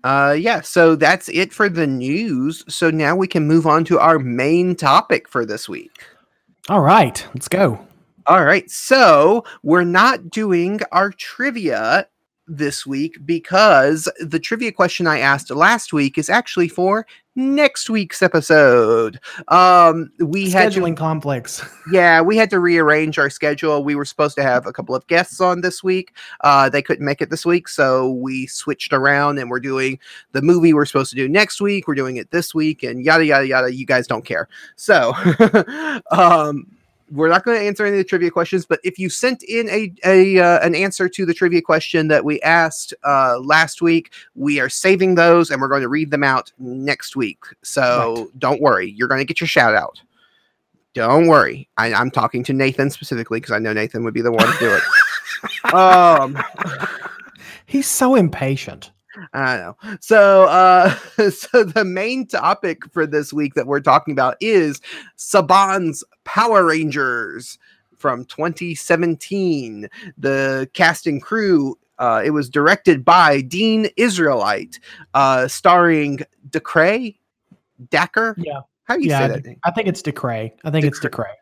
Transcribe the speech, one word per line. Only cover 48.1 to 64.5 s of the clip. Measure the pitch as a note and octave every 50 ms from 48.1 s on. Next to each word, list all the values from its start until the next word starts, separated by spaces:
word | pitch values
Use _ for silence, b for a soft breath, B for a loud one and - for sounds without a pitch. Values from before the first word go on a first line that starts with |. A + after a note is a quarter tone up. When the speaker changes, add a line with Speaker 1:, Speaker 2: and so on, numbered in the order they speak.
| A2+ A#2
Speaker 2:
Right. | A2+ - _ B2+
Speaker 1:
don't | B2+ B2+ D3 A#2+
worry, | C#3+ C#3+ A#2 F#2 F#2 F#2+
you're | G2+ G#2 B2 B2
gonna | C#3 C3 C#3
get | B2+ E3 -
your | E3 D#3
shout | - D#3 B2 A#2 G#2+
out. | G2 - - - - _ _ _ _ _ _ _ _ _ _ _ _ _ _ _ _ _ _ _
Don't | B2+ A2+ A#2 C3 D#3 E3+ E3
worry. | D#3+ C#3+ A2 B1+ A#1 C3+ C3+ _ _ -
I, | A2 A#2 -
I'm | G#2 A#2+ C3+
talking | - B2+ A2 A#2 - B2 A#2+
to | - C3+
Nathan | C3 C3+ C3+ C3 - C#3 D3
specifically | C#3+ - - - C#3 A#2 A2+ - A2 A2+
'cause | - -
I | A#2 G#2+
know | A2 A2
Nathan | G#2+ G#2+ G#2+ A2 - A#2 A#2
would | A2+ G#2+
be | -
the | A2+ A#2+ A#2
one | A2 A2+ G#2+
to | - -
do | B2 A#2 G2
it. | F#2 - -
Speaker 2:
<laughs> | - - - - - - - - - - - - - - - A#3+ -
Speaker 1:
Um, | F3+ F#3+ F#3 F#3 F3+ F3+ F3 E3 D3 C#3 C3 C#3+ C#3 - - - - - F3+ C3+ B B B B B B B B B B B B B B B B B B
Speaker 2:
He's | B - C#4 C4+ -
so | - - C4+ B3+ C4+
impatient. | B3 F#3 D#3 - - C#3 C3+ C#3 C3+ - - - - - - _ _ _ B B G#3 F3+ B -
Speaker 1:
I | C3+ C#3 C3 B2+ G#2
know. | F2 F#2+ C3 B B G#3+ G#3 B
So, | - - A3 G#3+ G3+ G3+ G3 F#3+ F#3+
uh, | D#3+ D3+ F3+ F#3 F#3 F3+ F3+ F3+ F3+
<laughs> | C#3+ - - - _ - G#3+ G3+
so | - - - - - B3 G#3+
the | F#3 D3+ A3+ G3+
main | F#3 F3+ F#3 G3+ A3+ B3+ C4 B3+ -
topic | - - - E3 G3+ - - F3+ D#3+ _ - - _
for | F3 D#3 D3
this | C#3+ D3+ D3 - -
week | D3 D3 C#3 C#3
that | D#3 B2 B2+
we're | C#3+ C#3+
talking | C#3+ D#3 C3+ D#3 - -
about | D3 C3+ C3 C3 - _
is | G3 A3